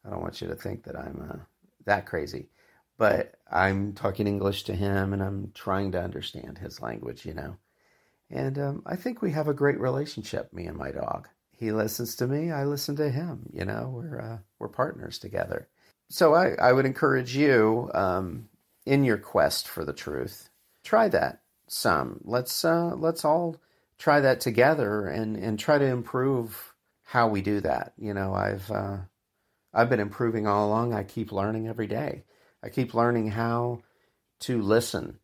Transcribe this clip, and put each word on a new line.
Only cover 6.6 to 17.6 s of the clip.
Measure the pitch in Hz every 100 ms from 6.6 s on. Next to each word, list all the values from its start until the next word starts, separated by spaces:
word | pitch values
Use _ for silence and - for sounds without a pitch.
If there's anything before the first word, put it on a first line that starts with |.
| - -
language, | 57 55 60 62
you | -
know? | 80 73 95 _ _ _ _ _ _ _
And, | 131 135 139
um, | 143 143
I | - 175
think | 254 240
we | 202
have | 151 151
a |
great | 139 139 -
relationship, | 127 135 151 - 104 - -
me | 90
and | 85 80
my | 69
dog. | 69 - - - _ _
He | _ 113
listens | 107 110 - 120 -
to | 127
me, | 143 170
I | 147
listen | 139 143 - 143
to | 147
him, | 131 170 135 -
you | -
know? | 95 107 127
We're, | 123 160 120
uh, | 110 113 - _
we're | 110
partners | - 143 - - -
together. | 98 50 50 50 - _ _ _ _
So | - 165
I, | 160 180
I | - 123
would | 131
encourage | 135 131 151 131 123
you, | 135 147 127